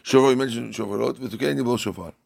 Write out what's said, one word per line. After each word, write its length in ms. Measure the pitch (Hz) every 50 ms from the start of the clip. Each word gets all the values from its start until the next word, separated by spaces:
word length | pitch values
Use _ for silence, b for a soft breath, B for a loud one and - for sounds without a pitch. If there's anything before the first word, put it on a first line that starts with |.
Shofar, 280 | B - 131 131 131 135
you 60 | 127
mentioned 380 | 127 135 127 117 117 120 110 107
Shofarot, 440 | 113 107 101 101 107 117 131 - 123
V'tokei, 320 | 131 - 113 - 143 147
and 80 | 143 139
you 60 | 127
blow 120 | 120 120
shofar. 380 | 110 - 104 87 92 85 80 - _ _